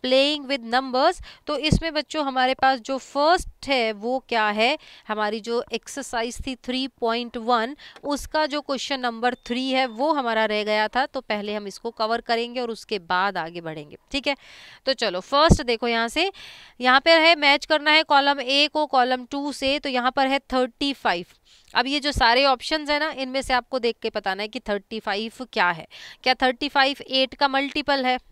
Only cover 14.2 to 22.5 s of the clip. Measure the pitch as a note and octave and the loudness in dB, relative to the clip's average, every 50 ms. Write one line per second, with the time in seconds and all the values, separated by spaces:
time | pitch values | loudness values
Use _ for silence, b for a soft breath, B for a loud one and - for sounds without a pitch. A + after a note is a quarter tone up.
14.2 | B3+ D4 C#4 B B B B B B B B B B - C4+ - A#3+ G#3 F3 F3+ | -2 -2 -4 B B B B B B B B B B -4 -2 0 -2 -2 -2 -4
15.2 | F#3 - - C#4 D4+ E4 - - D4 A#3+ A#3+ A3 - A#3+ A#3 A3+ A3+ A#3 - D4+ | -6 0 2 4 6 6 4 4 2 -2 -2 -2 0 -2 0 0 -2 -2 0 -2
16.2 | E4+ G4 B B B B B B B B B B B3 B3+ B3+ C4+ C4+ E4 E4 E4 | -2 -2 B B B B B B B B B B 2 4 4 4 6 6 6 6
17.2 | D#4 E4 E4+ D4+ D4 C#4+ C#4+ D4 - - D#4+ D4+ C#4+ D4+ D4+ D#4 D#4+ - D4 C#4 | 8 6 4 6 4 4 4 4 2 0 0 2 4 4 4 4 4 4 4 4
18.2 | C#4 C#4+ C#4+ C#4 B3 A#3+ C#4 C#4 D4 D4+ _ D4+ D4+ C#4+ - C4 B3 B3+ B3+ B3+ | 6 4 2 0 0 0 2 2 2 2 _ -2 -2 2 4 2 4 4 2 -2
19.2 | B3 A#3+ - C#4+ C#4 D4 C4 - C#4 C4+ C#4 D4 - C#4+ B3+ B3 A#3+ B3+ B3+ - | -4 -6 -6 -4 -4 -4 -6 -2 -2 0 0 0 -2 -2 -2 0 0 0 0 2
20.2 | C4+ C4 C4+ C4+ _ _ B3+ C4 B3+ B3+ _ _ C#4+ C#4+ C4+ - - A#3+ F#3 F3 | 0 2 2 -2 _ _ 0 0 0 0 _ _ -2 -2 -2 -2 0 0 0 0
21.2 | F3+ _ - _ _ b b b b b - - B3 C4 C#4 D4 B3+ D4 C#4 - | -4 _ -16 _ _ b b b b b 0 0 0 2 0 -2 -2 -2 0 4
22.2 | B3+ A3+ A#3 B3+ C#4 C#4 | 4 6 6 6 6 4